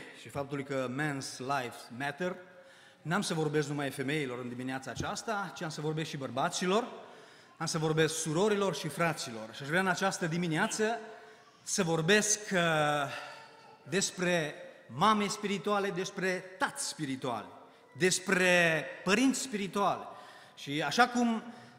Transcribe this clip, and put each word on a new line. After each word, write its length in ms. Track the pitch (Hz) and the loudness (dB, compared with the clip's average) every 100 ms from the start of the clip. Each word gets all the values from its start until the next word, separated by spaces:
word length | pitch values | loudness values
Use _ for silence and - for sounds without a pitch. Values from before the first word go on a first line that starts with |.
| - - | -8 -16
și 80 | 120 | -10
faptului 360 | 143 135 143 | -8 -6 -6
că 260 | 135 135 127 | -4 -2 -2
men's 480 | 131 151 139 131 - | -2 -2 -2 -6 -8
lives 500 | 127 139 120 - - 117 | -2 -2 -2 -10 -14 -8
matter, 380 | 143 143 180 180 - - - - - - | -6 -2 -4 -6 -14 -20 -20 -20 -20 -12
n-am 200 | 147 185 | -2 0
să 120 | - | 0
vorbesc 340 | 165 151 151 143 | 0 0 0 0
numai 220 | 147 139 | -2 -4
femeilor 480 | 135 131 156 131 123 | -4 -2 -2 -2 -6
în 100 | 123 | -8
dimineața 420 | 123 131 131 131 | -6 -6 -6 -6
aceasta, 640 | 110 147 202 - 202 185 - | -6 -4 -4 -4 -4 -4 -6
ci 60 | |
am 80 | 170 | -8
să 100 | 156 | -4
vorbesc 280 | 151 156 156 | -2 -2 -4
și 80 | 147 | -6
bărbaților, 720 | 131 120 170 - 180 208 240 - - - - - - - | -4 0 0 0 2 2 2 -6 -16 -20 -20 -20 -18 -8
am 100 | 160 | -4
să 120 | 165 | 0
vorbesc 420 | 156 160 151 - | 2 4 4 2
surorilor 540 | 165 151 208 202 196 | 0 4 4 4 2
și 140 | 160 156 | 0 -4
fraților. 640 | 160 170 156 135 113 110 | 0 0 0 -6 -8 -10
Și 80 | 113 | -10
aș 60 | 139 | -2
vrea 120 | 175 | 2
în 80 | 190 | 2
această 380 | 175 190 - 175 | 2 0 0 -2
dimineață 720 | 175 180 156 214 - 214 233 - - - - - - | 0 0 2 0 2 0 0 -6 -16 -20 -20 -20 -16
să 200 | - - | -6 -2
vorbesc, 560 | 170 160 160 214 208 - - | 2 2 6 6 6 0 0
uh, 80 | 185 170 156 147 147 139 - - - - - - - - | 2 4 4 4 2 -2 -6 -10 -14 -18 -20 -20 -20 -4
despre 640 | 180 190 - 175 175 151 - - - - | 0 0 0 2 2 0 -6 -14 -18 -10
mame 400 | 117 208 208 202 | 2 4 6 2
spirituale, 640 | - 196 196 208 208 196 | 0 -2 0 2 2 0
despre 540 | 175 190 - 185 180 180 - | -2 -4 -2 -2 -2 -6 -4
tați 300 | 269 - - | -4 -2 -6
spirituali, 580 | - 143 131 135 110 95 - - - - 127 | -6 -6 -4 -4 -4 -8 -16 -20 -20 -14 2
despre 880 | 180 - - 180 180 180 170 156 139 - | 2 2 2 4 6 6 6 4 -2 -4
părinți 360 | 185 208 262 - | 2 6 6 4
spirituali. 720 | - 208 190 - 104 123 - - - - - | -2 -4 -2 0 2 0 -6 -14 -18 -20 -20
Și 280 | - - 143 | -14 -6 -2
așa 260 | 147 233 240 | 0 4 4
cum 340 | 247 233 220 - - - | 4 2 0 -6 -16 -20